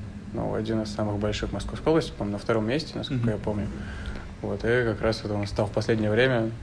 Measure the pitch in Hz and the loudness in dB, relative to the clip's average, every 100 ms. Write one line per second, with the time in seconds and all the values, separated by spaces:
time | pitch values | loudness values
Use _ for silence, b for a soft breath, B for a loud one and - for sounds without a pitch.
0 | 101 - - 113 107 101 110 110 110 107 | -8 -10 -8 -4 -2 -2 0 0 -2 -2
1 | 104 101 104 104 104 101 - 107 151 160 | -2 0 0 -2 -2 -4 -6 -2 2 4
2 | 156 - 101 101 - 113 107 143 147 120 | 2 -4 -4 -4 2 2 2 0 -2 -6
3 | 113 131 117 104 - 104 101 B B B | -4 0 0 0 -2 -2 -2 B B B
4 | B B B - 104 101 110 123 117 104 | B B B -6 -4 -2 2 4 4 2
5 | 110 110 107 104 101 - 104 - 110 113 | 2 2 0 -2 0 0 0 2 2 2
6 | 107 110 131 120 113 113 | 4 4 4 4 0 -2